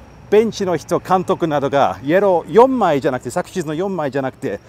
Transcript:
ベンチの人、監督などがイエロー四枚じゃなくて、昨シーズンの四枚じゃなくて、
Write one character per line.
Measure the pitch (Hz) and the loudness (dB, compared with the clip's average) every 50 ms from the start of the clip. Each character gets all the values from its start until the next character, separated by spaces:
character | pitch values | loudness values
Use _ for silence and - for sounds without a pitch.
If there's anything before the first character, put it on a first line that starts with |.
| - - - - - - | -20 -20 -20 -20 -4 2
ベ | 196 214 233 | 4 4 4
ン | 220 | 2
チ | - - 202 | 0 -4 -2
の | 185 175 151 | -2 -2 -2
人、 | - - 175 143 | -2 -2 -2 -2
監 | - - 185 190 175 | 0 2 0 0 2
督 | - 190 143 180 165 | 0 -2 -2 -2 -2
な | 147 147 | -2 -2
ど | 135 139 | -2 0
が | 127 139 127 90 92 95 | 2 2 2 2 0 -2
イ | 117 139 165 | -2 0 0
エ | 190 | 2
ロ | 202 196 185 165 131 - | 2 2 2 0 -2 2
ー | 147 | 4
四 | 208 240 269 262 247 | 4 4 4 4 2
枚 | 208 175 151 139 | 0 0 0 0
じ | 123 151 | 0 -2
ゃ | |
な | 123 123 | -2 -4
く | - | -6
て、 | 127 | -6
昨 | 113 175 180 - | -6 -6 -6 -6
シ | - 185 | -6 -8
ー | 156 | -6
ズ | |
ン | 151 | -6
の | 156 | -6
四 | 156 185 202 190 170 | -6 -6 -6 -6 -6
枚 | 151 139 | -6 -4
じ | 117 139 | -4 -4
ゃ | |
な | 131 131 | -4 -6
く | - - | -6 -8
て、 | - 123 101 - - | -8 -8 -8 -8 -10